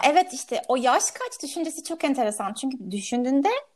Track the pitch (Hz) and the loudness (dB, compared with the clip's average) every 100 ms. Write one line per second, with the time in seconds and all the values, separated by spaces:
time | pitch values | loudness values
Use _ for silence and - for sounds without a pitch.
0 | 277 311 359 262 - 226 - 254 247 294 | 6 4 2 -2 -6 -6 0 2 4 4
1 | - - 508 - 285 339 320 - - 330 | 2 -4 -10 -8 -8 -6 -6 -6 -8 -4
2 | 302 277 220 208 196 220 269 254 190 196 | 0 2 0 -2 -6 -6 -6 -6 -6 -6
3 | 196 240 247 277 370 508 571 | -2 -2 2 2 4 0 -4